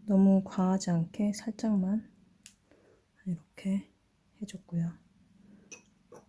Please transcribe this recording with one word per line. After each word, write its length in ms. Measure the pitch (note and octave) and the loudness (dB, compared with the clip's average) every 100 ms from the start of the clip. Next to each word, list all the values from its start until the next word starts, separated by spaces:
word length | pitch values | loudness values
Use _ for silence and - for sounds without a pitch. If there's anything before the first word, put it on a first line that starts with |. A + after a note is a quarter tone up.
너무 380 | - F#3+ G3 F#3+ | 2 6 6 6
과하지 460 | F#3+ - F#3 F#3+ F#3+ | 2 -2 0 0 0
않게 420 | E3+ E3 - G#3 | 0 0 -2 -2
살짝만 760 | G3+ - - A3+ G3+ F#3 G#3+ - - - _ - - _ - _ _ _ _ | -2 -8 -4 0 0 2 -2 -4 -20 -20 _ -20 -20 _ -20 _ _ _ _
이렇게 640 | F#3+ E3+ - - F#3+ G3 - _ _ _ _ _ | -8 -8 -10 -10 -4 -4 -6 _ _ _ _ _
해줬고요. 520 | G#3 F3+ - E3+ E3 - _ _ _ _ - - - - _ _ _ - | -14 -14 -8 -4 -4 -6 _ _ _ _ -20 -20 -20 -20 _ _ _ -20